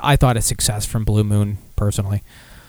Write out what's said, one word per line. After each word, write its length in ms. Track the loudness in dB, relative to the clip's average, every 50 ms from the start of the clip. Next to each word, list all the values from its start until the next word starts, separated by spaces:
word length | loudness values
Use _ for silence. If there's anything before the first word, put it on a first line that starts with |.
I 140 | 0 2 4
thought 220 | 4 4 4 2
a 40 | 2
success 440 | 0 -2 -2 -2 -2 -2 -2 -4 -6
from 180 | -4 -4 -2 0
Blue 220 | 2 2 2 2
Moon, 320 | 2 2 0 0 -2 -4 -8 -12 -8 -4
personally. 480 | -2 -2 0 0 -2 -4 -2 -4 -6 -6 -10 -20 -20 -20 -20 -20 -20 -20